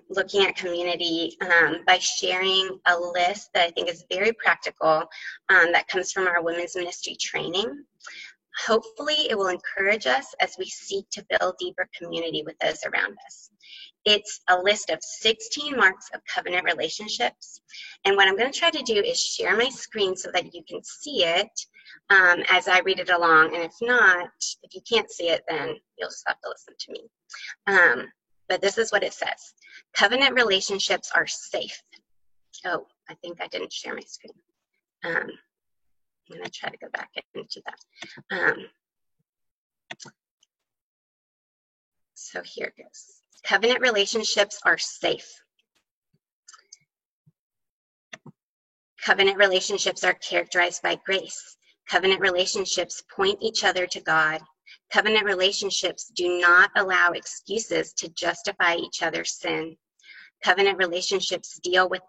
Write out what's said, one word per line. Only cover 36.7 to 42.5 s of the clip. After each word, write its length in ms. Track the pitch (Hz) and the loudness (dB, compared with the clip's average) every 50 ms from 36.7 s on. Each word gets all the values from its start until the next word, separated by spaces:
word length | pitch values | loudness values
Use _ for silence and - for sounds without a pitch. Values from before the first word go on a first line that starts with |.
| - | -12
go 120 | - - - | -12 -12 -10
back 200 | - - - - _ - - _ - | -10 -10 -10 -12 _ -14 -14 _ -12
into 280 | - - - - - - | -14 -12 -12 -14 -14 -14
that. 160 | - - - _ _ _ - - - - - - - | -16 -16 -16 _ _ _ -20 -18 -18 -18 -20 -12 -8
Um, 400 | 196 185 165 160 - - - - _ _ _ _ _ _ _ _ _ _ _ _ _ _ _ _ _ _ _ _ _ _ _ _ - - - - - _ _ _ _ _ _ _ _ _ _ _ _ _ _ _ _ _ _ _ _ _ _ _ _ _ _ _ _ _ _ _ _ _ _ _ _ _ _ _ _ | -4 0 0 0 0 -2 -8 -16 _ _ _ _ _ _ _ _ _ _ _ _ _ _ _ _ _ _ _ _ _ _ _ _ -20 -20 -18 -20 -20 _ _ _ _ _ _ _ _ _ _ _ _ _ _ _ _ _ _ _ _ _ _ _ _ _ _ _ _ _ _ _ _ _ _ _ _ _ _ _ _
so 280 | - - - - - | -20 -20 -14 -14 -14
here 300 | - - | -14 -14